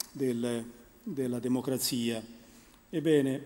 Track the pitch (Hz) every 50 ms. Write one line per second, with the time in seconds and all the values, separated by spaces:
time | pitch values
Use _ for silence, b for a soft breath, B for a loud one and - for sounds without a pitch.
0 | B - - - 135 127 120 117 120 120 120 117 113 117 - - - - - -
1 | - 226 175 135 131 123 123 120 113 123 127 127 120 131 131 120 - - 139 120
2 | 117 117 117 113 110 - B B B B B B B B B B - - 190 160
3 | 147 165 156 143 135 135 131 135 135